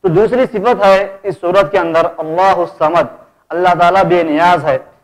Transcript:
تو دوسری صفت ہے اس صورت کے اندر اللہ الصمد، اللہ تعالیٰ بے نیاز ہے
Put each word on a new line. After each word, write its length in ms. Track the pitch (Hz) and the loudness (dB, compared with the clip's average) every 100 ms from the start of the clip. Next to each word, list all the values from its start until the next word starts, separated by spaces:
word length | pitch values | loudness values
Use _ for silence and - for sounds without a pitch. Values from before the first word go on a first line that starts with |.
تو 60 | 190 | 0
دوسری 380 | 165 214 247 254 | 0 0 0 -2
صفت 320 | 214 214 208 | -2 -2 2
ہے 220 | 202 190 196 - | 2 2 0 -8
اس 120 | 202 170 | -10 -6
صورت 320 | 175 190 196 | 0 0 0
کے 60 | 196 | -2
اندر 240 | 170 165 165 - | -2 -2 -2 -4
اللہ 400 | 156 165 190 180 | -6 -2 0 0
الصمد، 680 | 170 - 156 170 143 - _ _ _ | -4 -2 0 0 -2 -8 _ _ _
اللہ 260 | 165 180 170 | -2 0 2
تعالیٰ 240 | 175 190 | 2 2
بے 180 | 175 175 | 2 0
نیاز 420 | 160 151 175 156 | 0 0 2 2
ہے 140 | 147 131 - _ | 0 -4 -6 _